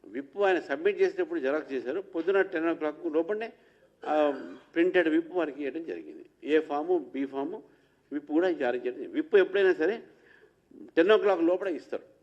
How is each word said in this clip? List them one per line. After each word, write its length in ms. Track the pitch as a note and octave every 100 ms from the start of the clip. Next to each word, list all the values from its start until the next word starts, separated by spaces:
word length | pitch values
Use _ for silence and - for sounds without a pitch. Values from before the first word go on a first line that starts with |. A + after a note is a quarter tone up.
విప్ 340 | - A#2 C#3 G3+
ఆయన 200 | G3+ F3
సబ్మిట్ 400 | - C#3+ F3+ F#3
చేసేటప్పుడు 400 | F#3+ F3+ E3 E3+
జిరాక్స్ 320 | C3 D3+ D3+
చేశారు. 280 | C3+ A#2 C3
పొద్దున 420 | B2+ E3 D#3+ G3
టెన్ 260 | F#3+ E3 E3
ఓ 40 |
క్లాక్ 320 | D#3 D#3 D3+ E3+
లోపలనే 460 | D#3 E3 G#3+ A3+ - _ _ _ _ -
ఆ 80 | D3+ D3 C3+ - - _
ప్రింటెడ్ 340 | E3 F3 F3+ D#3+
విప్ 240 | D#3 E3
వారికి 320 | F3+ D3+ C3+
ఇవ్వడం 200 | C#3+ C#3
జరిగింది. 400 | E3 F2 D2+ D2+ - _
ఏ 160 | C3+ D#3
ఫాము, 500 | D#3 D3 E3 F3+ C3
బి 120 | C3+ C3+
ఫాము, 360 | C3+ D3 G#3 - _ _ _ _
విప్ 180 | C#3+ C#3+
కూడా 200 | D3+ F#3
జారీ 280 | D3+ B2 B2
చేయడం 180 | B2 B2+
జరిగింది. 180 | A#2
విప్ 220 | B2+ D#3 G#3
ఎప్పుడైనా 380 | F#3 G3 F#3+
సరే 280 | D3+ D#3 A3+ - _ _ - _ _ _ - - -
టెన్ 140 | F3+
ఓ 80 | G#3+
క్లాక్ 240 | G3 F3+
లోపల 260 | E3 F3+ G3
ఇస్తారు 340 | D3 - G#2 - _